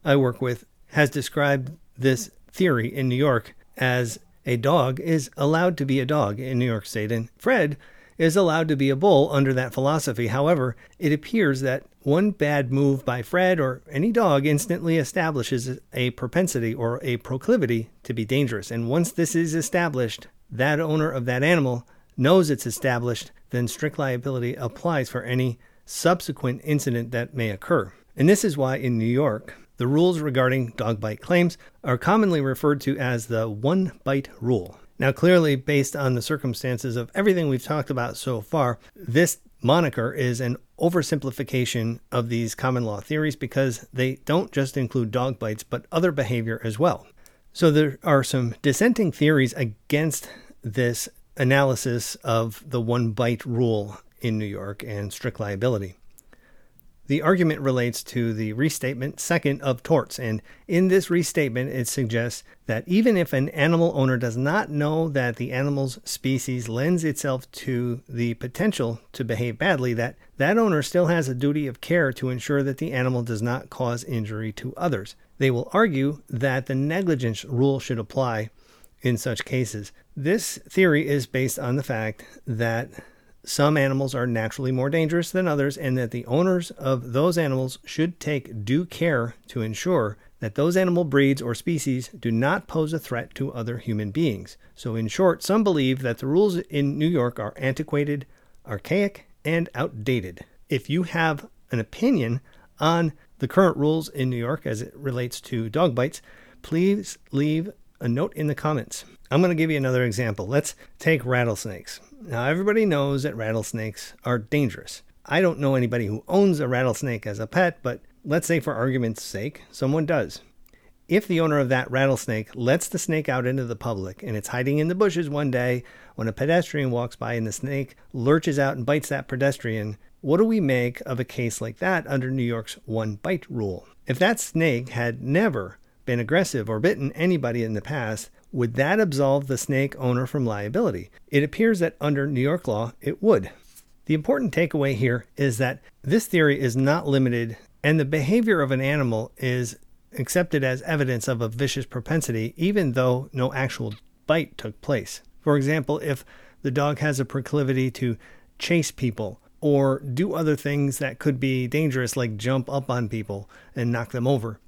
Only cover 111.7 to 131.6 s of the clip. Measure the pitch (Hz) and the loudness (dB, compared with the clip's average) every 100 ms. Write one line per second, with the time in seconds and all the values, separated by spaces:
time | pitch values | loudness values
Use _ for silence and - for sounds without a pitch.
111.7 | 90 - - - - 196 117 127 165 196 | -12 -14 -18 -20 -20 -8 -4 0 0 2
112.7 | 220 208 147 139 139 143 113 110 110 104 | 4 4 2 2 0 -2 -4 -2 -2 -4
113.7 | 117 110 - - - 127 123 110 147 127 | -6 -6 -8 -16 -10 -4 -4 0 0 0
114.7 | - - - - _ - 156 185 156 139 | -4 -14 -18 -20 _ -2 2 2 2 0
115.7 | 135 120 120 104 107 - 185 202 156 131 | 2 0 -2 -2 -6 0 4 4 2 0
116.7 | 123 127 110 139 113 110 101 110 175 175 | 0 0 0 -4 -6 -6 -8 -2 2 0
117.7 | - - - - _ - 160 - 165 151 | 0 -8 -8 -14 _ 0 0 2 0 0
118.7 | 113 131 127 113 107 - 98 123 - - | -2 0 0 -2 -4 -8 -8 -8 -10 -20
119.7 | - 135 156 156 156 90 - _ _ - | -4 0 0 0 0 -2 -8 _ _ -20
120.7 | - _ _ - 185 208 170 160 147 127 | -20 _ _ 0 0 2 2 2 2 2
121.7 | 127 131 127 135 131 - 110 107 127 120 | 0 0 2 2 2 -2 -4 -4 -2 2
122.7 | 160 - 175 - 156 143 131 123 135 120 | 2 0 -6 -2 -2 0 0 0 -2 -4
123.7 | 110 123 104 92 95 202 107 - 123 127 | -6 -4 -4 -6 -10 -6 -6 -4 -4 0
124.7 | 147 160 180 208 170 151 147 143 123 123 | 0 0 2 2 0 -2 -2 0 0 0
125.7 | 123 - - - - 113 104 139 170 170 | -2 -6 -20 -18 -6 -6 -2 2 2 0
126.7 | 147 131 120 120 - 117 117 110 - 131 | -4 -2 -2 -4 -8 -6 -4 -4 -6 -6
127.7 | 139 135 - - 127 120 156 165 143 139 | -4 -6 -12 -12 -2 4 4 4 0 0
128.7 | 131 120 151 - 139 - 127 139 135 120 | 0 0 0 0 -6 -4 0 0 0 -4
129.7 | 110 107 104 - _ 135 165 220 220 143 | -4 -4 -8 -16 _ 0 4 4 4 2
130.7 | 127 123 123 - 127 123 - 120 - | 2 0 -4 -8 -6 -6 -4 -4 -4